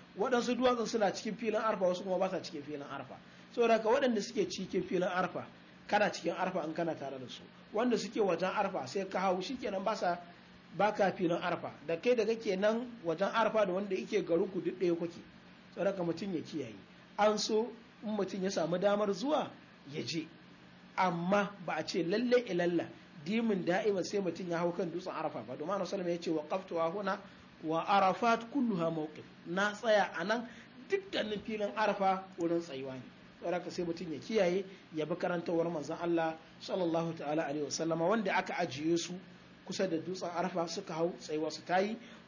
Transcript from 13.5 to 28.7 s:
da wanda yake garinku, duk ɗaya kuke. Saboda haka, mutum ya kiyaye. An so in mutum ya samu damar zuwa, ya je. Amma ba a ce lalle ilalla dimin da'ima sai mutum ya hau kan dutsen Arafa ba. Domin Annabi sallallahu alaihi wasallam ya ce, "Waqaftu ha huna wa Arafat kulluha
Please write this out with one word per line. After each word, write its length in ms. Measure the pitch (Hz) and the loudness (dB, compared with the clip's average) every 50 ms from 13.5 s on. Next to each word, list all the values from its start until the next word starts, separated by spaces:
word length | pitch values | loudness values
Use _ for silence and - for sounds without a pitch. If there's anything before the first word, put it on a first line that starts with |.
| - 220 208 | 4 4 4
da 60 | 180 175 | 4 2
wanda 220 | 196 208 196 185 | 0 0 -2 -2
yake 280 | - 180 - 220 190 165 | -4 -2 0 0 0 2
garinku, 340 | 165 170 175 202 190 - 175 151 | 4 2 2 2 0 -2 -2 -2
duk 160 | 175 - - | -2 -2 0
ɗaya 160 | 196 175 170 | 2 2 2
kuke. 240 | 170 175 - - 113 101 - - - - - - - - - - | 2 0 -4 -6 -10 -16 -18 -20 -20 -20 -20 -20 -20 -20 -10 -4
Saboda 160 | - 175 196 | -2 0 0
haka, 120 | 185 180 170 | 0 0 0
mutum 300 | 170 160 - 214 196 175 | -2 -2 -2 -2 -4 -4
ya 80 | 143 | -4
kiyaye. 340 | - - 170 147 127 110 101 95 - - - - - - - - | -4 -4 -6 -6 -6 -6 -10 -14 -18 -20 -20 -20 -20 -6 2 4
An 180 | 208 214 208 | 4 4 4
so 300 | 208 - - 220 214 233 - - - - - - - - | 4 2 2 2 2 2 0 -4 -12 -18 -20 -16 -10 -6
in 140 | 208 220 | -4 -2
mutum 240 | 202 185 - - 190 185 | -2 -2 -2 -2 -2 -2
ya 60 | 196 | 0
samu 300 | - 190 160 165 175 180 | 0 0 0 2 2 2
damar 340 | 196 202 208 208 214 202 196 | 2 4 4 2 2 0 0
zuwa, 340 | - 233 285 302 262 180 123 - - - - - - - 139 | 0 0 0 0 0 0 -2 -8 -14 -20 -20 -20 -18 -14 -10
ya 100 | 143 156 127 | -8 -6 -6
je. 240 | 127 156 165 - - - - - - - - - - - - - - - | -4 -4 -6 -6 -8 -12 -20 -20 -20 -20 -20 -20 -20 -20 -20 -20 -6 -2
Amma 520 | - 185 180 170 170 175 180 202 202 196 - - - 165 | 0 2 2 2 0 2 2 4 4 2 0 -4 -8 -8
ba 100 | 180 165 | -6 -4
a 60 | 156 156 | -4 -4
ce 180 | - - 185 160 | -2 -2 -2 0
lalle 400 | 165 208 220 247 240 247 247 240 | 2 2 2 4 4 4 4 4
ilalla 380 | 196 180 170 175 175 175 160 120 - - - - - - 160 143 | 2 0 2 2 2 2 0 0 -2 -8 -16 -20 -20 -18 -10 -4
dimin 380 | 170 214 233 233 220 202 180 156 | -2 0 2 2 2 2 2 2
da'ima 380 | 165 175 190 214 214 202 180 160 | 2 2 2 2 2 2 0 0
sai 160 | - 214 202 | -2 -2 -2
mutum 300 | 190 170 170 - 190 175 | -2 -2 -2 -4 -4 -2
ya 80 | 170 165 | 0 0
hau 120 | 175 175 | 0 0
kan 180 | 170 190 190 165 | 0 -2 -2 -2
dutsen 220 | 156 180 - 175 135 | -4 -6 -6 -6 -4
Arafa 280 | 151 160 147 - 131 107 | -4 -4 -4 -4 -6 -8
ba. 80 | 113 131 | -8 -8
Domin 180 | 143 151 175 202 | -6 -4 -2 -2
Annabi 120 | 196 180 | -2 -2
sallallahu 220 | 165 196 196 180 170 | -2 -4 -2 -2 -2
alaihi 0 | |
wasallam 0 | |
ya 100 | 170 170 | -2 -2
ce, 120 | - 180 | 0 -2
"Waqaftu 460 | 160 151 151 - 196 190 190 - 180 165 | -2 -2 -2 -2 -4 -4 -4 -4 -2 0
ha 100 | 165 165 | 0 0
huna 280 | 180 208 196 190 202 208 - - - - - - - - 170 | 0 -2 -2 -2 -2 -4 -6 -12 -20 -20 -20 -20 -14 -8 -4
wa 200 | 156 160 165 175 | -2 0 0 2
Arafat 640 | - 202 196 190 190 180 - 240 233 226 226 233 - | 4 4 6 6 4 4 4 4 4 4 2 0 -2
kulluha 400 | - 285 247 226 | 0 0 2 2